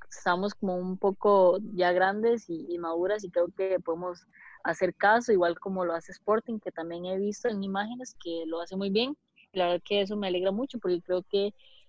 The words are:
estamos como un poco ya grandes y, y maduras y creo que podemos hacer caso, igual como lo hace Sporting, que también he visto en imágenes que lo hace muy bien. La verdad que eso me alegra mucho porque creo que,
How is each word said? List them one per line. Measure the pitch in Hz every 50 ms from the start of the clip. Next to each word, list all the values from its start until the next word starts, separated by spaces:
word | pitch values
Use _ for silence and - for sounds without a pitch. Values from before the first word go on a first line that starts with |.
| - -
estamos | - - - 190 175 180 190 208 -
como | - - 190 180
un | 180 180 185 185
poco | 185 - 196 196 - - 208 202 196 185 180 175 190 214 - -
ya | 175 180 175 180
grandes | 180 185 190 202 214 220 233 233 226 - -
y, | 170 160 131 -
y | 175
maduras | 170 170 165 165 170 180 190 208 214 202
y | 175
creo | - 175 175 175 -
que | - 190 190 185 180
podemos | 180 - 165 170 180 180 175 - _ _ _ - - - - - -
hacer | 170 165 - 190 180 -
caso, | - - 202 220 240 240 -
igual | 220 180 175 170 165 -
como | - 196 190 185 180
lo | 170 165
hace | 165 - -
Sporting, | 180 - - - 214 226 - - 226 208
que | - 185
también | - - 160 165 170 175 175
he | 180 190
visto | 190 202 208 208 - -
en | 240 214 196 196
imágenes | 196 190 196 208 220 240 247 254 - - - -
que | 170 165 165 165
lo | 160 165 170
hace | 170 - 185
muy | 190 196 196
bien. | 190 220 247 269 302 _ _ _ _ _ _ _ -
La | 185 180
verdad | 175 175 175 -
que | - 208 202
eso | 196 190 208
me | 208 202
alegra | 190 180 180 185 190
mucho | 196 214 269 - -
porque | 233 - 180 180 170
creo | - - 180 180 185
que, | - - 196 202 208 - _ - - - - -